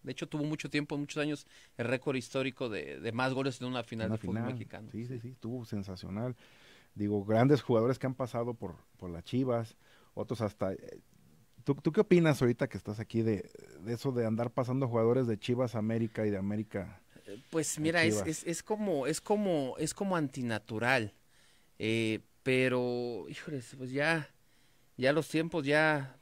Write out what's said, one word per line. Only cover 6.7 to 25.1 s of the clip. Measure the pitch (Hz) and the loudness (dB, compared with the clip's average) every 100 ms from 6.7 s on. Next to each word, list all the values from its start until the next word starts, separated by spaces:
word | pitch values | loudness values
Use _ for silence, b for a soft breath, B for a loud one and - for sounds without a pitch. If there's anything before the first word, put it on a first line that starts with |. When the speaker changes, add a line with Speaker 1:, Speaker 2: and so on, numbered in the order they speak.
| B B | B B
Speaker 2:
Digo, | - 104 104 | -4 0 0
grandes | 98 110 131 147 | 4 6 6 6
jugadores | - 117 117 131 | 6 4 4 2
que | |
han | 131 | -2
pasado | 131 127 120 120 | -4 -4 -2 -4
por, | 113 95 82 _ - | -4 -8 -10 _ -14
por | 92 | -10
las | 85 | -10
Chivas, | - 120 131 117 113 - b b b | -4 0 2 0 -2 -12 b b b
otros | - 107 120 | -10 -6 -2
hasta, | 107 - 98 | -2 0 -4
eh, | 95 - - _ - - - _ - | -4 -10 -18 _ -20 -20 -20 _ -6
¿tú, | - | -2
tú | 143 165 | 0 2
qué | 156 | 2
opinas | 208 175 160 139 | 6 8 8 6
ahorita | 123 120 135 | 4 2 -2
que | 98 | -4
estás | - 107 | -6 -6
aquí | 107 113 | -2 0
de, | 113 98 - - - 69 | 2 0 -4 -16 -20 -12
de | 95 | -6
eso | 120 139 | -4 -2
de | 120 110 | 0 0
andar | 110 120 | 0 -2
pasando | 139 120 131 131 | -2 -2 0 0
jugadores | 117 113 123 | 4 4 4
de | 120 104 | 2 -2
Chivas | - 120 123 | 0 0 0
a | 113 | 0
América | 107 113 113 - 107 | 0 0 0 0 0
y | |
de | 101 | 0
América | 98 107 107 98 92 87 _ - | 0 -2 -4 -6 -8 -14 _ -20
Speaker 1:
Eh, | - 104 - | -16 -16 -4
pues | 165 151 156 | -2 -2 0
Speaker 2:
a | |
Speaker 1:
mira, | 156 170 | 2 4
es, | 160 | 6
Speaker 2:
Chivas? | 214 170 | 4 0
Speaker 1:
es, | 160 | -4
es | 175 165 | -4 -6
como, | - 214 208 147 131 | -4 -2 0 0 0
es | 160 | -2
como, | - 214 202 160 131 - | 0 0 2 2 0 -2
es | 156 | -4
como | - 196 | -2 0
antinatural, | 175 143 135 120 107 - 110 117 131 107 - _ b b b b _ | 0 0 -2 -2 -2 -4 0 2 2 2 -8 _ b b b b _
eh, | 110 113 110 107 - _ | 0 2 2 -2 -6 _
pero, | - 127 127 123 123 123 120 113 80 | 0 4 4 2 0 -2 -4 -6 -10
híjoles, | 147 - 143 117 | -12 -8 -8 -10
pues | 135 127 | -12 -6
ya, | 135 151 165 143 _ b b b b b - | 0 2 2 -2 _ b b b b b 2
ya | 127 | 4